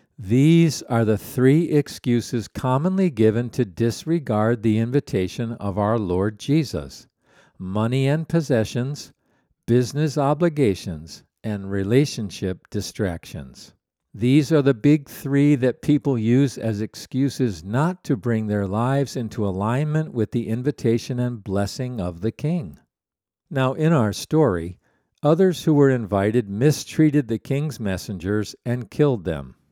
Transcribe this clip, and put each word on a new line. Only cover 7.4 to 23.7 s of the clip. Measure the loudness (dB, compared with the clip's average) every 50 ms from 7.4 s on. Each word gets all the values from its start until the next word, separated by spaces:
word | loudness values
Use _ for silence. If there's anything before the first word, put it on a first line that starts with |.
| _ _ _ -12
money | -8 -4 -2 0 0 0 0 0 0
and | 0 0 -2 -2 -2
possessions, | -2 -2 0 2 2 2 2 0 -2 -4 -4 -4 -6 -10 -14 -18 _ _ _ _ _ _ _ _ _ _ -2
business | 2 2 2 2 0 -2 -2 -2 -2 0
obligations, | 0 0 0 2 2 0 0 2 2 2 2 2 0 -6 -10 -10 -10 -12 -16 -20 -20 _ _ _ _
and | -8 -6 -6 -6 -6 -4
relationship | -4 -2 0 2 4 4 2 2 -2 -8 -8 -8 -8 -6 -6 -6 -6 -6 _ _
distractions. | -8 -8 -8 -8 -6 -4 -4 -4 -4 -6 -10 -14 -14 -14 -14 -16 -20 -20 -20 -20 _ _ _ _ _ _ _ _ -8
These | -2 2 4 4 4 4 4
are | 2 4
the | 4 4
big | 2 4 4 4 4 4 0 -8
three | -18 -10 -6 0 2 4 4 4 4
that | 4 2 0 -2 _
people | 0 2 2 2 2 0 0
use | 0 2 4 4 4 4 2 0
as | -4 -4 -4 -2 -2
excuses | -6 -8 -8 -16 -16 -6 -2 -2 -2 -2 0 -2 -2 -2 -2 -6 -8
not | -4 -2 0 0 0 -2 -4 -4
to | -4 -4
bring | -2 0 -2 -2 0 0
their | 0 -2 -2 0 -2
lives | -2 -2 0 0 0 0 -2 -2 -4
into | -8 -8 -6 -4 -2 -2
alignment | -2 -2 -2 -2 0 0 0 -2 0 -2 -2 -4 -4 -2
with | -2 -2 -2
the | -2 -4 -2
invitation | -2 -4 -2 -2 -4 -4 0 0 0 0 0 -2 -4 -4 -2
and | -2 -4 -4 -8
blessing | -6 -4 -2 -2 -2 -2 -4 -8 -8 -8 -6 -6
of | -6 -6 -6 -4
the | -6 -6
King. | -4 -4 -4 -4 -2 -4 -6 -8 -14 -18 _ _ _ _ _ _ _ _ _ _ _ _ _ -6
Now, | -2 0 0 0